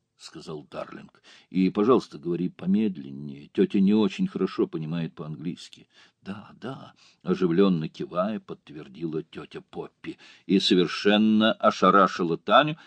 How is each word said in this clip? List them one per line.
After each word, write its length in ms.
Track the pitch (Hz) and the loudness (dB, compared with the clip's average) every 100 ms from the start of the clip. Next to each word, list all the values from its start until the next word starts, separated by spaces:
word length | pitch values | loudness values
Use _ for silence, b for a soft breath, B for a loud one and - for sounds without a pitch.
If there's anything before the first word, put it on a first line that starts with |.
| _ _ | _ _
сказал 480 | - 82 78 78 67 | -20 -20 -14 -14 -14
Дарлинг. 500 | 76 - - - _ b b b | -12 -12 -14 -20 _ b b b
"И, 200 | 90 92 | 0 0
пожалуйста, 480 | 104 104 120 - 78 | 2 4 4 2 -10
говори 320 | 80 85 90 | -6 -4 -4
помедленнее. 1000 | - 90 101 110 87 67 67 73 69 73 | -6 0 0 0 -4 -12 -14 -14 -16 -8
Тётя 300 | - 95 104 | 0 2 4
не 140 | 98 | 4
очень 340 | 107 104 - 92 | 4 2 -2 -4
хорошо 400 | 92 92 - 101 | -2 -4 -2 -4
понимает 460 | 85 78 85 82 | -4 -8 -6 -8
по-английски". 760 | - 80 76 85 - - - _ b b _ | -10 -14 -10 -10 -10 -14 -20 _ b b _
"Да, 300 | - 104 - - | -16 -16 -18 -16
да", — 320 | 117 135 - _ b b | -14 -14 -18 _ b b
оживлённо 640 | - 92 90 82 98 87 78 | -4 0 0 2 2 2 -4
кивая, 500 | - - 87 98 104 | -10 -10 -4 -4 -6
подтвердила 840 | - 82 - 76 69 65 82 78 | -12 -18 -18 -18 -18 -10 -8 -8
тётя 360 | 82 - - - | -10 -16 -16 -18
Поппи 580 | - - 76 _ - - b b b | -16 -14 -16 _ -18 -18 b b b
и 140 | 95 | 0
совершенно 920 | - 95 85 - 101 104 110 107 110 | 4 2 2 0 2 4 4 2 2
ошарашила 840 | - 104 - 92 98 95 - 87 82 | 2 0 2 4 6 4 2 -4 -4
Таню, 400 | - 110 151 156 | 2 4 4 -2